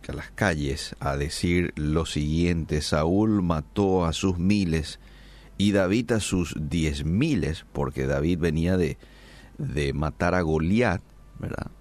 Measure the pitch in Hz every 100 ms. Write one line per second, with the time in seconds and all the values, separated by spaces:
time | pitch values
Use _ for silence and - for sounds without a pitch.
0 | - 67 - - 107 80 71 69 - -
1 | - 69 73 - 90 87 87 - 76 78
2 | 80 - 76 80 87 85 76 78 76 80
3 | 80 95 110 104 87 82 73 - 101 95
4 | 85 80 95 90 87 104 92 80 78 -
5 | - - - - - - 98 101 92 107
6 | 117 113 95 92 80 - 76 85 78 71
7 | 76 92 160 127 73 78 - - 69 -
8 | 67 69 76 90 80 76 82 92 82 -
9 | - - - - - - 147 67 69 67
10 | 76 73 87 90 82 78 80 107 120 90
11 | - - - - - - - -